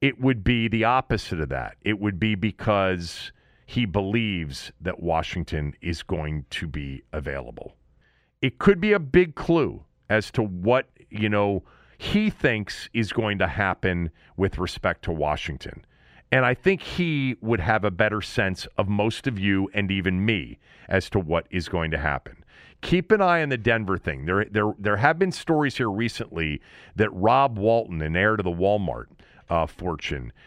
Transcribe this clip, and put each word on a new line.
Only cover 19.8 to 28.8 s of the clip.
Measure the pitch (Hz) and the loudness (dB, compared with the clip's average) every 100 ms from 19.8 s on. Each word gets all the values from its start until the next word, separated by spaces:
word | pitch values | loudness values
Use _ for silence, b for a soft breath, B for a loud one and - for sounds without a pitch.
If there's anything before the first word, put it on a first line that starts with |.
| 98 | 0
even | 98 92 92 | 0 2 2
me | 107 104 62 57 B B B | 2 0 -4 -14 B B B
as | 95 - | -2 0
to | 104 | -2
what | 78 82 - | 0 -2 0
is | 90 82 | -4 -2
going | 90 80 | -2 0
to | 78 | 0
happen. | 73 67 - - - B B B | -2 -2 -6 -20 -20 B B B
Keep | - 175 175 | 0 0 4
an | 214 | 4
eye | 185 170 | 4 2
on | 147 | 2
the | 127 | 0
Denver | 107 113 98 92 | 2 2 2 -2
thing. | - 69 | -2 -4
There, | 76 95 107 | 0 0 0
there, | 104 107 104 | 0 0 0
there | 101 104 | -2 2
have | 143 160 | 2 2
been | 190 | -2
stories | - - 156 143 - | -2 0 2 0 0
here | 117 | -2
recently | 98 117 - 113 82 80 71 B B B - | 0 -2 -4 -8 -4 -2 -4 B B B 0
that | 107 | 0
Rob | 90 104 131 139 110 | 2 4 6 4 2
Walton, | 107 117 110 82 | 2 2 0 -4
an | 78 85 | 0 2
heir | 104 107 | 4 2
to | |
the | 90 | 0
Walmart, | 85 95 104 | 0 2 2